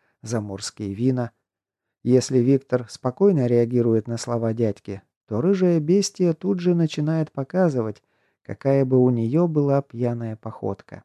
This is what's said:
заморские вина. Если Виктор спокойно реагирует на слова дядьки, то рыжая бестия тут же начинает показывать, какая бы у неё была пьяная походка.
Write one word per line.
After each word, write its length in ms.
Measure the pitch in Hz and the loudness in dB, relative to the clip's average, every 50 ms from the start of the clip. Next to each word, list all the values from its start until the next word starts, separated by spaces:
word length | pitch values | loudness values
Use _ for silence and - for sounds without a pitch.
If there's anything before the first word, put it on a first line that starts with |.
| _ _ _ _ | _ _ _ _
заморские 720 | - 110 120 110 104 101 98 98 - - - - 107 98 98 | -10 -6 -6 -6 -6 -6 -10 -10 -12 -12 -10 -8 -8 -8 -4
вина. 380 | 104 123 131 127 123 120 117 _ _ _ _ _ _ _ _ _ _ _ _ _ _ - | -2 0 0 0 0 -4 -8 _ _ _ _ _ _ _ _ _ _ _ _ _ _ 0
Если 340 | 120 127 127 - - 131 | 4 4 4 4 2 2
Виктор 480 | 127 117 131 139 135 - - 123 127 117 - | 2 4 4 2 2 0 -2 -4 -4 -4 -6
спокойно 580 | - - - 127 - - 196 202 185 147 123 | -12 -6 -6 -4 0 2 2 4 4 4 2
реагирует 600 | 120 120 120 120 117 123 120 117 117 113 110 107 | 2 2 2 2 2 2 2 2 4 2 2 0
на 100 | 117 117 | -2 -8
слова 360 | 113 - 120 120 113 117 113 113 | -8 -6 -4 -4 -2 -2 -2 -2
дядьки, 480 | 117 117 107 101 - - 101 98 95 - _ _ _ _ | 0 -2 -2 -2 -6 -10 -12 -12 -12 -14 _ _ _ _
то 140 | - 107 110 | -6 -4 -2
рыжая 400 | 143 190 202 185 185 180 170 160 | 0 0 0 2 2 2 2 2
бестия 520 | 147 156 185 202 185 - - - 180 170 160 | 2 2 2 2 2 0 -2 -2 0 0 0
тут 260 | - - 190 196 175 | -2 -2 -4 -2 0
же 140 | 170 180 175 | 0 0 2
начинает 600 | 170 165 151 - 156 147 156 160 160 151 - - | 2 2 0 0 -2 -2 -2 0 -2 -2 -4 -6
показывать, 680 | 143 135 - - 185 185 165 135 123 110 110 104 - _ _ _ _ _ _ _ _ _ | -10 -8 -4 0 0 0 2 0 0 -4 -4 -6 -10 _ _ _ _ _ _ _ _ _
какая 420 | - 107 - - 135 139 139 135 | -12 -10 -4 0 0 2 2 2
бы 120 | 127 131 127 127 | 2 4 4 4
у 60 | 127 | 4
неё 380 | 123 117 113 113 135 165 175 | 2 0 -2 0 0 0 0
была 340 | 170 156 151 143 139 139 139 | 0 0 0 0 0 0 -2
пьяная 560 | 139 _ - 117 123 120 120 117 117 110 110 | -2 _ -6 -4 -4 -4 -4 -4 -8 -10 -10
походка. 680 | - - 110 - - 110 101 98 - - - - 98 - | -10 -12 -14 -12 -8 -6 -6 -6 -8 -10 -20 -20 -20 -20